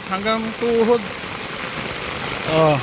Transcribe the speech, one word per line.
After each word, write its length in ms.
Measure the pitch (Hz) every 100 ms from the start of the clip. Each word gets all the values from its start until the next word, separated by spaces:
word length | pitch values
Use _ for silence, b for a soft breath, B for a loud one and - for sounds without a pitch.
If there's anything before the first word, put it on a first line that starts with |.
| -
Hanggang 320 | 190 208 220 220 220
tuhod. 400 | 233 233 220 240 196 - - - - - - - - - - - - - - 160
Oh. 240 | 156 143